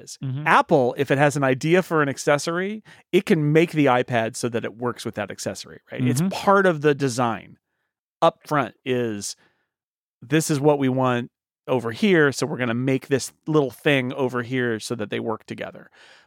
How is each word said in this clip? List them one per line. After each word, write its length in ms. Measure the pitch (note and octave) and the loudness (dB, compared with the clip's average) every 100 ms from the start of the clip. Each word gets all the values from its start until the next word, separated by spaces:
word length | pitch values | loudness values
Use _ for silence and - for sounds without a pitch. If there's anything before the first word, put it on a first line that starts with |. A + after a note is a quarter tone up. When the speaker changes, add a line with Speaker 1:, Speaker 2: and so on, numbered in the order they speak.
Speaker 1:
is. 160 | C3 - | -18 -10
Speaker 2:
Mm-hmm. 220 | C3+ C3 D#3 | -8 -4 2
Speaker 1:
Apple, 480 | A3 C#4 D#3 B2 - | 2 4 2 2 0
if 140 | C#3 | 0
it 80 | C#3 | 4
has 180 | D3 D3 | 2 2
an 80 | |
idea 380 | C3+ C3 D#3 F3 | 0 0 2 2
for 220 | F3 D#3+ | 2 0
an 60 | C#3+ | 0
accessory, 760 | C3 - D3 E3+ E3+ G3 G#3+ - - - | -2 0 0 0 -4 -6 -10 -16 -20 -2
it 140 | F3+ - | 0 2
can 260 | E3+ D3 | 2 4
make 200 | D#3 E3+ | 4 4
the 140 | D#3 C#3 | 2 2
iPad 480 | B2 C3 A#2+ A2+ - | 2 0 -2 -2 -4
so 120 | B2 | -6
that 140 | A2+ | -4
it 120 | A2+ G#2+ | -8 -6
works 300 | B2 A2 A#2+ | -6 -6 -8
with 100 | G#2+ | -8
that 160 | G2+ | -8
accessory, 480 | - A2 G2 - D2+ - | -8 -8 -10 -14 -20 -14
right? 140 | A#2+ B2+ | -4 0
It's 160 | B2 | 0
Speaker 2:
Mm-hmm. 80 | F#3 | -2
Speaker 1:
part 380 | - - G3 F#3+ | -2 2 4 4
of 140 | D#3 | 2
the 120 | D3 | 2
design 640 | C#3 C#3 A#2 A#2+ G2+ - - _ _ _ _ _ - | 2 -2 -2 -2 -4 -10 -20 _ _ _ _ _ 0
up 200 | E3 - - | 0 0 -4
front 280 | D3+ A2 - C3+ | -2 -2 -6 -4
is, 500 | B2 A#2+ G#2 G2 - _ _ _ _ _ _ _ _ | -2 -2 -4 -10 -12 _ _ _ _ _ _ _ _
"This 300 | A#2+ D3+ D#3 | -2 -2 0
is 80 | D3 | 0
what 180 | D3+ C#3+ | 2 2
we 100 | C3 | 0
want 440 | C3 B2+ A#2+ A#2+ _ _ _ - | 0 0 -2 -6 _ _ _ -4
over 240 | C3 A2+ | -2 -2
here, 400 | A2 G#3+ F3 C#3+ | 0 4 6 4
so 140 | B2+ C3+ | 2 -4
we're 120 | D3 | -2
gonna 180 | B2 A#2 | -2 -2
make 320 | C3 C3 - | 0 -2 0
this 260 | C3+ - _ - | -2 -2 _ 0
little 240 | D#3 C3+ | 0 0
thing 420 | - D#3 C#3 B2 | -2 0 2 0
over 300 | C#3 B2+ B2 | -2 -2 -2
here 360 | A#2 C3 B2 G#2+ | -4 -2 -2 -2
so 140 | - | -6
that 160 | A#2 G#2 | -6 -6
they 100 | A2+ | -6
work 260 | A#2 A2 - | -4 -6 -8
together." 420 | A2 - - - _ - - | -12 -12 -14 -20 _ -20 -20